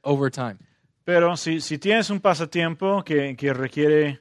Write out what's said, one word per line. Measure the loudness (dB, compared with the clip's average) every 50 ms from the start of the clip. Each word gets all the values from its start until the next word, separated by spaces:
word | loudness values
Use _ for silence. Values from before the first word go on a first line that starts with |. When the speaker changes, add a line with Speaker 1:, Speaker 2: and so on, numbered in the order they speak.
| -2
Speaker 1:
over | -2 0 0 0 -2
time. | -4 -4 -8 -8 -10 -12 -18 _ _ _ _ _ _ _ _
Speaker 2:
Pero | 2 4 4 4 4 2
si, | -2 -4 -4 -4 -4
si | -4 -6 -8 -4
tienes | 0 2 2 2 2 0
un | -4 0
pasatiempo | 2 2 2 2 -2 -4 -2 -2 -2 -2 -4 -4 -2 -2 0 -2 -2
que, | 0 0 0 0 -2 -4
que | -4 -2 -2 -2
requiere, | -2 -4 -6 -2 0 2 4 4 4 2 2 -2 -8